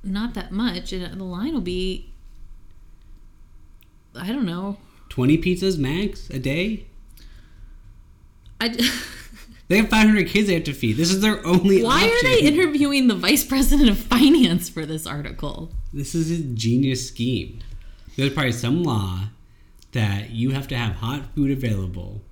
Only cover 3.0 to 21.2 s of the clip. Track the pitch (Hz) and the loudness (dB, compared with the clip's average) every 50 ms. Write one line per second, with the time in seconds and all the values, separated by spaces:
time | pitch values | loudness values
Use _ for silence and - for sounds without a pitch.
3 | - - - - - - - _ - - - - - - - - - - _ - | -20 -20 -20 -20 -20 -20 -20 _ -20 -20 -20 -20 -20 -20 -20 -20 -20 -20 _ -20
4 | _ _ _ - 170 190 233 285 247 175 170 175 185 202 202 - - - _ - | _ _ _ -10 -8 -6 -4 -2 -2 -4 -4 -6 -6 -8 -8 -10 -14 -20 _ -20
5 | - - - - 123 131 156 165 175 185 185 180 185 190 185 156 135 131 151 175 | -20 -10 -4 0 4 4 4 4 2 0 -2 0 0 -2 0 0 -2 -2 -2 -2
6 | 208 202 - - - - - 131 127 139 139 165 185 220 220 - - - - - | -4 -4 -6 -8 -12 -10 -10 -6 -4 -4 -4 -2 -4 -4 -6 -8 -10 -16 -20 -20
7 | - - - - - - - - - - - - - - - - - - - - | -20 -20 -20 -20 -20 -20 -20 -20 -20 -20 -20 -20 -20 -20 -20 -20 -20 -20 -20 -20
8 | - - - _ - - _ - - - - - 220 233 233 233 233 262 - - | -20 -20 -20 _ -20 -20 _ -20 -20 -20 -10 -6 -4 -4 -2 0 -2 -2 -2 -4
9 | - - - - - - - - - - - - - - 175 208 220 214 220 220 | -12 -14 -16 -18 -18 -20 -20 -20 -20 -20 -20 -20 -4 0 2 2 4 4 4 6
10 | 214 214 214 208 180 - - 202 214 196 180 165 - 151 135 - - 113 107 123 | 6 6 6 4 2 2 2 2 2 2 2 0 0 -4 -6 -2 -2 -2 0 2
11 | 165 170 190 190 202 214 208 - - 165 180 180 175 202 196 185 - 233 262 320 | 2 2 2 2 2 0 0 0 0 2 2 4 6 6 6 6 6 4 4 4
12 | 415 453 466 480 480 508 508 466 330 294 294 330 370 311 294 285 285 285 285 269 | 4 4 4 4 4 4 4 6 6 4 4 4 2 2 2 2 2 2 4 4
13 | 262 240 214 175 180 190 294 277 - - 269 269 269 - 285 285 285 226 202 196 | 4 4 2 2 2 2 2 2 2 0 2 2 4 6 6 6 6 6 4 2
14 | - - 247 240 269 262 320 320 254 180 170 175 175 - - 170 156 147 160 156 | 0 0 4 6 6 8 8 8 6 4 4 0 -2 -4 -8 -8 -8 -6 -6 -8
15 | - - - 147 147 - - - - 143 - - 156 156 - - - - - 143 | -8 -8 -8 -8 -8 -10 -8 -8 -8 -8 -8 -10 -12 -10 -10 -10 -8 -8 -8 -8
16 | 135 - - 165 165 160 170 170 156 135 120 110 110 113 117 127 139 135 127 - | -8 -4 -2 -2 -2 0 -2 -4 -4 -4 -4 -2 0 2 2 4 2 2 0 -2
17 | - - - - 117 127 127 98 80 - - - - - - - - - - - | -6 -10 -6 -4 -4 -2 -2 -2 -4 -6 -12 -14 -14 -14 -14 -14 -14 -16 -20 -20
18 | - - - - 135 139 135 156 139 127 113 - - 117 143 170 175 151 120 107 | -20 -14 -6 -2 -2 -2 0 -2 -2 -2 -2 -2 -2 -2 0 0 0 0 0 0
19 | 98 92 90 92 98 110 - - - - - _ - - - - - _ - 127 | -2 -2 -4 -6 -6 -8 -10 -16 -20 -20 -20 _ -20 -20 -20 -20 -20 _ -4 -2
20 | 110 101 101 101 104 113 113 113 120 135 135 139 135 - 135 120 120 110 - - | -2 0 -2 -4 -6 -8 -6 -4 -2 -2 -2 -4 -6 -6 -6 -4 -4 -4 -4 -6
21 | 113 117 139 147 | -6 -6 -6 -8